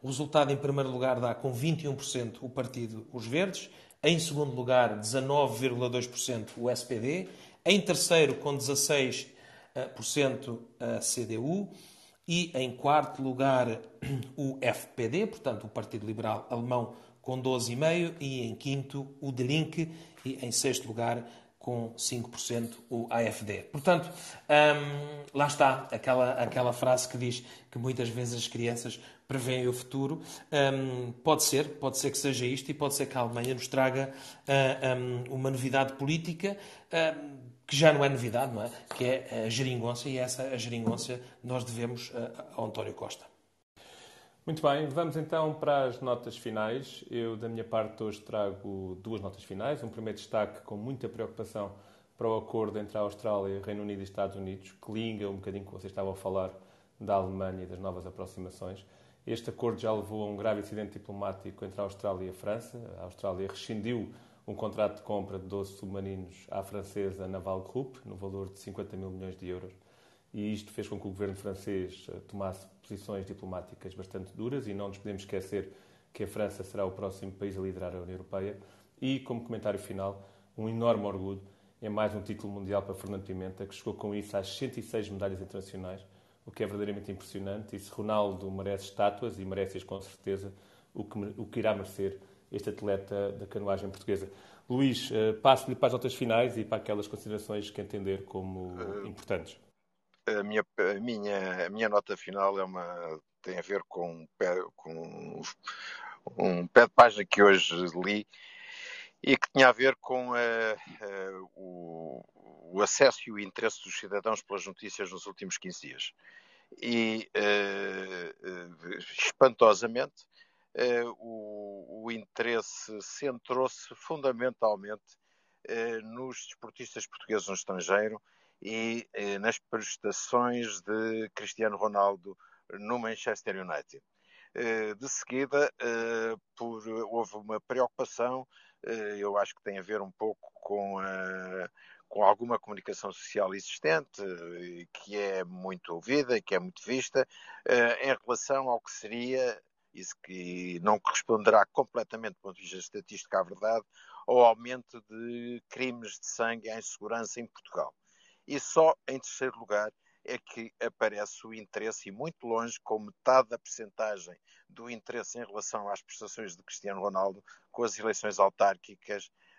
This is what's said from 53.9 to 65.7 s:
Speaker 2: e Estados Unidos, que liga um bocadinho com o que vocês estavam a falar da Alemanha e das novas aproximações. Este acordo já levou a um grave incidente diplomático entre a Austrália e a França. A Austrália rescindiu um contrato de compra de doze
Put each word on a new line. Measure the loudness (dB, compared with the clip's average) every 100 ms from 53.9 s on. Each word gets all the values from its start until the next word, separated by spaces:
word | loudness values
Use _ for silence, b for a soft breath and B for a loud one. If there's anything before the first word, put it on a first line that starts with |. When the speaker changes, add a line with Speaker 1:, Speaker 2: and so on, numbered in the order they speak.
| -6
Speaker 2:
e |
Estados | -6 -2 -2 -2
Unidos, | -8 -8 -12
que | -18 -8
liga | -4 -4 -4 -4
um |
bocadinho | -4 -6 -8
com | -10
o |
que | -12
vocês | -10
estavam | -4 -4
a |
falar | -2 -2 0 -2 -6 b b b _
da | 0 2
Alemanha | 2 -2 -4 -6
e | -10
das | -8
novas | -8 -8 -10
aproximações. | -12 -12 -10 -12 -10 -12 -12 -18 b b b -6
Este | -6 -6
acordo | -2 -2 0
já | 0
levou | 0 -2 -6
a | -4
um | -2
grave | 0 0
incidente | -4 -8 -8
diplomático | -10 -12 -6 -6 -6 -12 -10
entre | -10 -4
a |
Austrália | -6 -4 -4 -4 -6
e |
a |
França. | -8 -4 -4 -6 -16 -14 -12
A |
Austrália | -14 -6 -4 -2 -4
rescindiu | -6 -6 -4 -2 -2 -4 B B B -10
um |
contrato | -6 -6 0 0 0
de |
compra | -4 -4 -4 -8
de | -6
doze | -6 -6